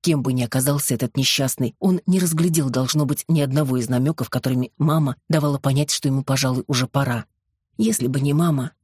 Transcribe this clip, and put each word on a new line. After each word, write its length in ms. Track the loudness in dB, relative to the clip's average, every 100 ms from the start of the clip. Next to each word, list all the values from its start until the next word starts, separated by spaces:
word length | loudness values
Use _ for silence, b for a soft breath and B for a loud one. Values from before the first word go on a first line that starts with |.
Кем 200 | 2 0
бы 100 | 0
ни 100 | -2
оказался 520 | 0 0 0 0 -2
этот 220 | -2 -2 0
несчастный, 580 | 0 0 -2 -2 -4 0
он 220 | 0 0 2
не 120 | 2
разглядел, 500 | 2 2 0 2 0
должно 380 | 0 0 0 0
быть, 180 | -2 0
ни 120 | 0
одного 380 | 2 0 0 0
из 100 | 0
намеков, 400 | 0 0 -2 -4
которыми 440 | -4 -2 -2 -2 _
мама 400 | 0 2 0 -4 _
давала 300 | 0 0 0
понять, 320 | 0 0 0
что 180 | -2 0
ему, 160 | -2
пожалуй, 400 | 0 0 0 -2 -2
уже 220 | -2 0
пора. 360 | -2 -2 -4 -6 _ _ _ _ -2
Если 300 | -2 0 -2
бы 120 | 0
не 140 | 0
мама 380 | 2 2 0 -4 _